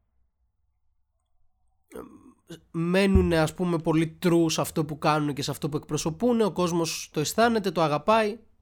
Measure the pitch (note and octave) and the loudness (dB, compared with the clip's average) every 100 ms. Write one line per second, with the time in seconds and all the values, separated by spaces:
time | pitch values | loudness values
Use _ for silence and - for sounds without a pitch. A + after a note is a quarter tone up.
0 | _ _ _ _ _ _ _ _ _ _ | _ _ _ _ _ _ _ _ _ _
1 | _ _ _ _ _ _ _ _ _ - | _ _ _ _ _ _ _ _ _ -18
2 | - - - _ - E3 _ E3 E3+ F#3 | -18 -20 -20 _ -20 -20 _ -4 0 2
3 | G3 F#3+ F3+ E3 D#3 D#3 F3+ E3 E3 D#3 | 4 4 4 2 0 -2 -2 -2 0 0
4 | D#3+ D#3+ F3+ E3+ E3 D#3+ C#3+ - D3 D#3 | 0 0 2 4 4 0 -2 -2 -4 -2
5 | D#3+ D3+ D3 C#3 C#3 C3+ D#3 D3 - D3+ | -2 0 -2 -4 -6 -6 -6 -6 -6 -6
6 | E3+ D#3 A#3+ A#3 G#3 E3+ F3 E3+ D#3+ - | -4 -2 0 2 0 0 -2 0 -2 -6
7 | - D#3+ D3 - - A3+ F#3+ E3+ D#3 D3 | -8 -6 -4 0 2 2 -2 0 0 0
8 | F3 A3 G#3+ A#3 _ _ | 2 2 0 -4 _ _